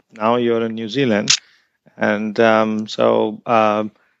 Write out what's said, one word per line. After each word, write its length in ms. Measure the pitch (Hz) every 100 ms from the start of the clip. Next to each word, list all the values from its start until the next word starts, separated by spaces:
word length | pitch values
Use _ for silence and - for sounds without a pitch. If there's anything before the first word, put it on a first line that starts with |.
| _
now 260 | - 110 120
you're 300 | 117 117 113
in 80 |
New 160 | 110 113
Zealand. 400 | 120 135 104 107 - - _ _ _ _ -
And, 420 | 110 104 107 101
um, 480 | 113 110 110 107 107
so, 540 | - 117 113 110 107 -
um, 460 | 113 110 107 107 - _ _